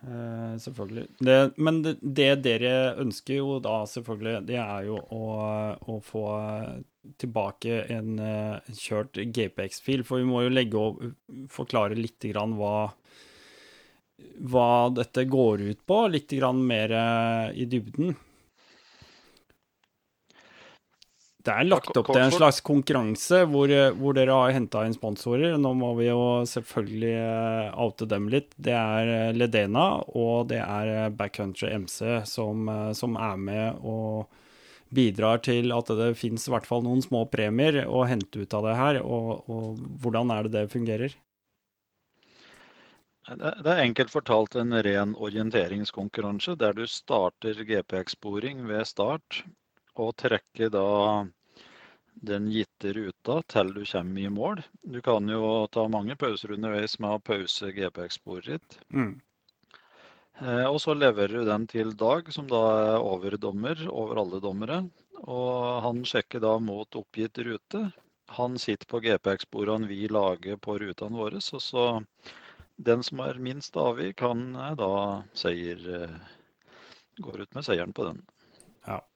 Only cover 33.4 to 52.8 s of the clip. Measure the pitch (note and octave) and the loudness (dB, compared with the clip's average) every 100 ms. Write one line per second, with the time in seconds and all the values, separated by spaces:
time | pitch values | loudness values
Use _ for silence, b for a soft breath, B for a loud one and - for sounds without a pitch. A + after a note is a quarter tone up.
33.4 | G2 G#2 A2 - A2+ A2 A2 G#2+ G#2+ b | -4 -2 -2 -4 -6 -4 -2 -4 -6 b
34.4 | b b b b b B2 A#2+ G2 A2 A2+ | b b b b b 4 4 4 4 4
35.4 | - A#2+ B2 A#2+ A#2 A2 A#2 A#2 A#2+ A2+ | 2 2 2 0 0 2 2 0 -4 -4
36.4 | - B2 - A#2+ A#2+ B2+ B2+ B2 A2+ - | -2 -2 0 -2 2 0 2 0 0 0
37.4 | G#2+ A2+ D3+ D3 - B2+ B2 A#2+ G2 G#2+ | 2 4 4 4 0 2 2 0 -2 -6
38.4 | G2 G#2 A2 A2+ C#3 C#3 A#2+ A#2+ A2+ - | -4 -2 0 2 2 2 0 -2 -2 -6
39.4 | - A2+ A2 A2 C3+ - A#2+ A2+ B2 A2 | -6 -8 -6 -8 -10 -6 -2 0 0 0
40.4 | A2 G#2+ G#2 B2 A#2 G#2+ C3 - _ _ | 0 -2 -2 -2 -2 -2 -4 -8 _ _
41.4 | _ _ _ _ _ _ _ _ b b | _ _ _ _ _ _ _ _ b b
42.4 | b b b b b b _ _ - A#2+ | b b b b b b _ _ -18 -6
43.4 | D3+ - D3+ F3 B2+ A2+ B2+ D3+ - A2 | -6 -2 2 4 4 4 2 0 4 4
44.4 | G#2+ B2 A#2+ A#2 G#2 G2+ G2+ A2 G#2+ G#2 | 4 0 2 2 4 2 2 -2 -4 -2
45.4 | A2 A2 F2 G2+ G#2 - G2+ - G2+ G2+ | 0 2 0 -2 -6 -6 -8 -4 -4 -4
46.4 | - F3 G#2+ G2+ A#2 - - B2 F2+ _ | -6 0 0 0 -6 -8 -2 2 2 _
47.4 | A2 G#2+ G#2+ G#2+ - F#2+ F#2 - G#2+ G2+ | -8 -6 -2 -2 0 -6 -6 -10 -6 -6
48.4 | B2 C3+ A#2+ G#2+ A2 - G#2 D#3 _ - | -6 -8 -4 -4 -4 -2 -2 -2 _ -12
49.4 | F3+ _ _ _ _ - A2+ - G#2 G#2 | -12 _ _ _ _ -6 -6 -2 0 0
50.4 | _ - A2+ G#2 G2 G#2 G#2 G#2+ G2 _ | _ -2 0 2 2 4 4 2 -2 _
51.4 | b b b b b b b - G#2 G2+ | b b b b b b b -14 -6 -4
52.4 | G#2+ A2 G#2 _ | -2 -2 -4 _